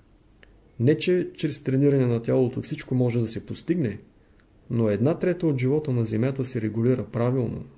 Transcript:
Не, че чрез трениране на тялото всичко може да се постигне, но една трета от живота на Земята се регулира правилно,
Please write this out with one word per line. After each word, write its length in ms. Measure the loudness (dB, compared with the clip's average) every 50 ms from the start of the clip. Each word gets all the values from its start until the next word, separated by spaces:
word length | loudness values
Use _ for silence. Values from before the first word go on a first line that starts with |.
| -20 _ _ _ _ _ -20 -20 -20 -20 -20 -20 _ _ _ 2
Не, 180 | 4 4 4 4
че 320 | 2 0 0 0 0 -4 -6
чрез 260 | -6 -6 -6 -4 -4
трениране 440 | -4 0 2 4 4 4 4 4 2
на 160 | 2 0 0
тялото 400 | 0 0 2 2 2 0 0 -6
всичко 320 | -6 -8 -8 -10 -6 -2 0
може 260 | 0 2 2 2 0
да 80 | -2 -2
се 180 | -4 -8 -8
постигне, 540 | -10 -12 -10 -4 -2 0 0 0 -2 -4 -6 -14 -20 _ _ _ _ _ _ _ _ _ -20 _ -4
но 180 | 0 0 2 2
една 300 | 2 2 2 2 2 0
трета 280 | 0 -2 -2 0 0
от 120 | 0 0 2
живота 340 | 0 0 0 0 0 0
на 120 | 0 0 0
Земята 400 | 0 0 0 0 0 0 -2 -4
се 160 | -4 -4 -4
регулира 460 | -4 -2 -2 0 2 2 2 0 -2
правилно, 580 | -6 -2 -2 0 0 0 0 -2 -2 -4 -8 -10 -14 -18